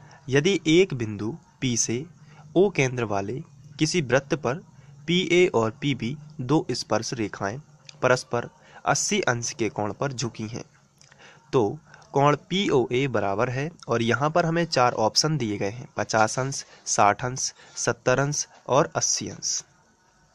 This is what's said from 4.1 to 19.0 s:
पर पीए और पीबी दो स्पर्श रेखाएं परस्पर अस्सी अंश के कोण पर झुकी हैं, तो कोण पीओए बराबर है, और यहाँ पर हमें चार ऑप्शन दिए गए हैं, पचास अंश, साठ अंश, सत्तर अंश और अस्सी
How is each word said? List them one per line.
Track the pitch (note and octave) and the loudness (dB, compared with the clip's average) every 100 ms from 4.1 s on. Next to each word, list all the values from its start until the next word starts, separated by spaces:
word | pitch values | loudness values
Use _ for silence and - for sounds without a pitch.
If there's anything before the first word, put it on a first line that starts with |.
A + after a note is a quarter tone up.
| B2+ - E3 | 2 2 -4
पर | A#2 D3+ - - - - - | -2 -4 -8 -20 -20 -14 -2
पीए | F3 F#3 F3 F3+ | 0 2 4 4
और | A#2 A2 - | 4 0 0
पीबी | C#3+ B2+ A2 D3+ - - | -4 -2 -4 -6 -12 -10
दो | B2+ D#3 - | 0 0 0
स्पर्श | B2 - A2 A2+ B2+ | -6 -2 -2 -2 -6
रेखाएं | G#2 - G2 B2 - _ - - | -6 -4 -6 -6 -14 _ -20 0
परस्पर | B2+ B2 - A#2+ B2+ _ - - - | 2 2 0 -6 -6 _ -20 -8 -2
अस्सी | D3+ - G#3 | 0 0 -2
अंश | - A#2+ A#2 | 0 -2 -2
के | - G#2+ | -4 -4
कोण | - G#2 | -2 -4
पर | G2 C#3 | -4 -6
झुकी | B2 A#2 A2 G#2+ | -4 -8 -6 -10
हैं, | A2+ - _ _ _ _ _ - - - | -10 -14 _ _ _ _ _ -20 -20 -2
तो | C3+ G#2 D3+ - - - | 2 2 -2 -14 -20 -4
कोण | C#3+ C#3+ C#3+ - | 2 4 2 -2
पीओए | F#3 G3+ C3+ A#2 B2 C#3 | -2 2 2 2 0 0
बराबर | A2 G2+ G2 B2 | 0 -2 0 -2
है, | B2 D3 - - | -2 -8 -8 -4
और | A#2 | 0
यहाँ | A#2 A2+ D3 | 2 2 2
पर | E3+ E3+ | 0 0
हमें | E3 E3 | 0 0
चार | C3+ B2 - | 2 2 2
ऑप्शन | A2 - D3+ D#3 | 0 2 0 0
दिए | A2+ G2+ | -2 -2
गए | G2+ | -4
हैं, | A#2+ - - | -6 -12 -6
पचास | G#2 A2 A2 - | 0 2 2 2
अंश, | C3+ C#3 - - - | -6 -6 -12 -14 -4
साठ | - G#2 G#2 B2+ | 4 4 4 -2
अंश, | C3 - - - - | -6 -8 -10 -18 -6
सत्तर | - A#2+ - B2+ | -4 -2 0 2
अंश | C#3+ D3 - - - | 0 -2 -8 -10 0
और | B2+ D#3+ | 2 2
अस्सी | B2 | 0